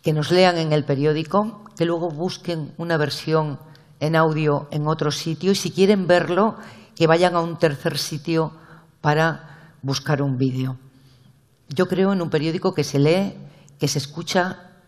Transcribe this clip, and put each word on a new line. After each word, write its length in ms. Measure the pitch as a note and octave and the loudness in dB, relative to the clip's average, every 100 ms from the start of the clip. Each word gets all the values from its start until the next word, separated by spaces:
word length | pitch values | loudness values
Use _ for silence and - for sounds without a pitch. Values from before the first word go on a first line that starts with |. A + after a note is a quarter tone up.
que 100 | - | 0
nos 180 | D3+ C#3+ | -2 2
lean 280 | F3 F#3 E3+ | 4 4 4
en 140 | D#3+ | 0
el 120 | D3+ | 0
periódico, 800 | D3+ C#3 D3 D#3 D#3+ F#3 G#3+ - - - | 0 0 0 0 0 -2 -2 -8 -20 -4
que 80 | |
luego 260 | E3 E3+ F3 | -2 -2 -4
busquen 640 | D3 F3+ - - E3 D3 - | -4 -6 -6 -8 -6 -8 -10
una 200 | E3+ D#3+ | -2 0
versión 640 | D3 - - D#3+ D3+ C3 - - _ _ | 0 -4 0 0 0 -8 -14 -20 _ _
en 160 | D3+ D#3+ | 0 2
audio 520 | D#3+ D#3 D3+ C#3+ D3 | 2 2 0 0 -2
en 160 | D3+ D3+ | -4 -2
otro 240 | D#3+ D3+ | 0 -2
sitio 400 | C#3+ - D#3+ F3+ | -2 -6 -2 0
y 40 | |
si 160 | G3 F3+ | 0 -2
quieren 360 | - F#3+ G#3 F3 | 2 4 4 4
verlo, 500 | F3 F3 F3+ A3 - - - - | 2 4 2 0 -2 -18 -20 -20
que 120 | - D#3+ | 0 4
vayan 280 | E3 F3+ | 6 4
a 60 | E3+ | 2
un 180 | E3+ E3 | -2 0
tercer 400 | D#3+ C#3 E3+ C#3+ | 0 0 -4 -4
sitio 540 | - D#3 E3 D#3+ D#3 - - - _ _ | -8 -8 -2 -2 -2 -8 -20 -20 _ _
para 760 | D3+ D3+ E3 E3 - - - _ | 0 2 0 -2 -14 -20 -20 _
buscar 400 | C3+ C3+ - C#3+ | -6 -4 -2 -2
un 140 | C#3+ B2+ | 0 0
vídeo. 420 | C3+ B2+ C3 C3 - _ _ _ _ _ _ _ _ | -2 -2 -6 -8 -16 _ _ _ _ _ _ _ _
Yo 200 | D3 F#3 | -2 0
creo 240 | F3+ F#3+ | 2 2
en 100 | G3 | 0
un 80 | E3 | 0
periódico 440 | D#3 D#3 F3 F#3+ | -2 -2 -2 -2
que 100 | F3 | -2
se 140 | C#3+ C#3+ | -2 2
lee, 360 | C#3+ F3+ G3 - - - - _ | 4 4 0 -6 -20 -20 -20 _
que 100 | D3+ | -4
se 100 | D3 | -2
escucha 760 | - - - F#3+ C#3+ - - - | -6 -12 -2 -2 -2 -6 -18 -20